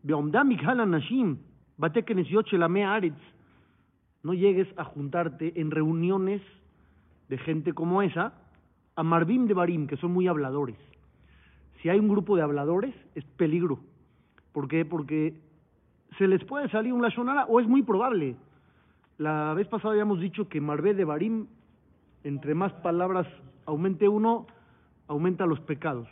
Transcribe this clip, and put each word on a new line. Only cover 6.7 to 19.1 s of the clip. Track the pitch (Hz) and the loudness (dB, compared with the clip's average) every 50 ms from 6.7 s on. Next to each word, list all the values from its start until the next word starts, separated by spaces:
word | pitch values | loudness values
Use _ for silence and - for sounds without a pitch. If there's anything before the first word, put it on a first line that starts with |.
| _ _ _ _ _ _ _ _ _ _ _ _ | _ _ _ _ _ _ _ _ _ _ _ _
de | 135 127 | -10 -8
gente | - 160 160 156 147 175 160 | -4 -4 -4 -2 -2 -4 -4
como | - 160 170 180 190 202 | -2 -2 0 2 2 2
esa, | 185 - 165 185 214 - - - _ _ _ _ _ _ _ _ _ _ | 0 0 -2 -4 -4 -6 -14 -20 _ _ _ _ _ _ _ _ _ _
a | - 160 | -4 0
marvim | 165 170 165 165 160 226 254 254 | 2 2 2 2 2 2 2 2
de | 220 208 | 2 2
barim, | 180 175 175 175 160 151 | 2 2 0 0 -2 -4
que | 139 143 | -4 -6
son | 135 - 175 180 | -4 -4 -2 0
muy | 180 180 185 | 2 2 2
habladores. | 170 151 143 131 131 147 143 123 107 95 - - - _ _ _ _ _ _ _ - - _ - _ - - - _ - - | 0 0 -2 -2 -2 -4 -4 -4 -6 -14 -20 -20 -20 _ _ _ _ _ _ _ -20 -20 _ -20 _ -20 -20 -20 _ -6 -2
Si | 165 | 2
hay | 180 202 | 4 4
un | 214 214 | 4 4
grupo | 202 202 175 180 208 | 2 2 2 2 2
de | 175 156 | 2 2
habladores, | 147 147 147 143 147 170 185 220 277 - - - - _ | 2 0 -2 0 0 0 0 0 -2 -6 -10 -20 -16 _
es | 165 - | -14 -14
peligro. | - - - 175 160 151 175 170 170 135 - - - _ _ - _ _ _ _ _ _ - _ _ _ | -14 -4 -2 0 2 2 2 0 0 -2 -4 -6 -20 _ _ -20 _ _ _ _ _ _ -20 _ _ _
¿Por | 147 139 | -8 -6
qué? | 131 143 165 165 | -2 0 -2 -2
Porque | 160 175 165 147 139 151 156 151 165 160 - - - _ _ _ _ _ _ _ _ _ _ _ _ - | 0 -4 -6 -4 -2 -2 -2 -2 -2 -4 -8 -20 -20 _ _ _ _ _ _ _ _ _ _ _ _ -2
se | - 196 | 0 2
les | 190 190 185 - | 4 4 2 0
puede | - 277 285 294 226 | -4 -6 -4 -4 -2
salir | - 220 220 247 254 | -2 -2 -2 0 0
un | 240 240 | 2 0
lashon | 233 - 233 247 247 | 0 0 -2 -4 -2
hara, | 269 285 262 | 0 0 0
o | 214 226 240 | 4 4 4
es | 247 214 | 6 6
muy | 247 269 240 | 4 4 4
probable. | 233 202 185 233 262 240 190 151 135 120 - - _ _ _ _ _ _ _ _ _ _ _ _ _ | 4 2 2 2 2 0 0 0 -2 -4 -8 -14 _ _ _ _ _ _ _ _ _ _ _ _ _